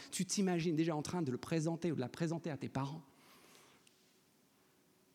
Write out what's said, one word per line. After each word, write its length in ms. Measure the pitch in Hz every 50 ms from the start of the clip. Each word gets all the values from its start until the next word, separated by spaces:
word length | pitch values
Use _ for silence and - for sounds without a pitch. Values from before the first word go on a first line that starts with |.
| - -
tu 160 | - - 180
t'imagines 500 | 185 - 208 190 185 180 170 156 180 156
déjà 180 | 151 165 165 156
en 80 | 151
train 200 | 143 - - 180
de 80 | 160 131
le 80 | 123 123
présenter 520 | - - 165 165 151 165 165 156 - 175
ou 40 | 143
de 60 | 113
la 80 | 123 120
présenter 420 | - - 165 160 165 143 - 170
à 60 | 143
tes 120 | 131 131 120
parents. 340 | - 135 139 139 156 165 - - - - - - - - - - - - - - - - - - - _ _ _ _ _ _ _ _ _ _ _ _ _ _ _ _ _ _ _ _ _ _ _ _